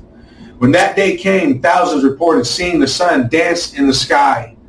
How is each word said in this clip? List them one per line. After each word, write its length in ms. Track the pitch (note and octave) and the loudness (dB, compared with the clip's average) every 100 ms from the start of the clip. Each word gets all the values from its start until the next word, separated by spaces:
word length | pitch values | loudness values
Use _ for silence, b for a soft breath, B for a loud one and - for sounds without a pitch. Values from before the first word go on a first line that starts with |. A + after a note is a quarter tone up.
| - B B B B - | -20 B B B B -2
When 120 | B2 | 2
that 240 | E3 G3 | 2 2
day 220 | G3 F#3+ - | 0 -2 0
came, 440 | F#3+ F#3+ D#3 B2 | -2 0 0 0
thousands 440 | E3+ F3 F3 D3 | 0 2 0 0
reported 400 | C3+ - E3+ C3+ | 0 0 0 2
seeing 340 | B2 F#3 F3 E3 | 0 -4 -2 0
the 80 | C3 | 0
sun 400 | - F3 C#3 A#2 | 0 0 0 0
dance 480 | D#3+ E3+ E3+ - | 0 0 -2 -6
in 140 | C#3+ C#3 | -2 0
the 60 | |
sky. 640 | B2 - D3+ - A#2 - - | 0 0 0 2 0 -6 -18